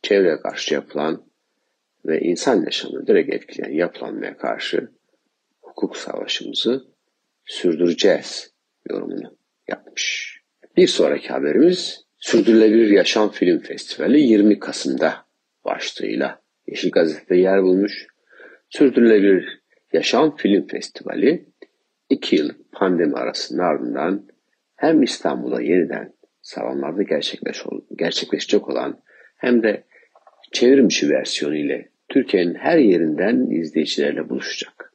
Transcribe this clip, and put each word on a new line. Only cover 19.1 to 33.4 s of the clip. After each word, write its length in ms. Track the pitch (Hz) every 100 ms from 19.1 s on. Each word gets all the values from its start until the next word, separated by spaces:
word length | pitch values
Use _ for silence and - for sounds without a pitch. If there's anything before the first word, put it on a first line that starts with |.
| 107 98 92 - - _ _ _
Yaşam 420 | - - 120 151 147
Film 320 | 101 98 -
Festivali 800 | - - - - - 123 175 - _ - _ _ _ _
iki 260 | - - -
yıllık 360 | 76 - _
pandemi 440 | - 95 87 80 64
arasının 440 | 60 - - 62
ardından 680 | 87 76 62 60 78 98 - _ _ _ _ _
hem 280 | 151 160
İstanbul'da 580 | 131 - - 67 62 62
yeniden 520 | 65 90 76 60 50 _ _ _
salonlarda 640 | - - 58 67 69 87
gerçekleş-, 600 | 101 76 - - - - - - _ -
gerçekleşecek 760 | 82 - - - - 104 -
olan 320 | 64 64 - _ _ - _
hem 260 | 127 123
de 200 | 110 101 _ _ _ _ _ _ _
çevrim 360 | - 120 135 110
içi 220 | - 73
versiyonu 460 | 69 - - 73 76
ile 340 | 71 67 - _ _
Türkiye'nin 460 | 139 123 98 87 80
her 220 | 143 165
yerinden 720 | 120 87 80 76 95 127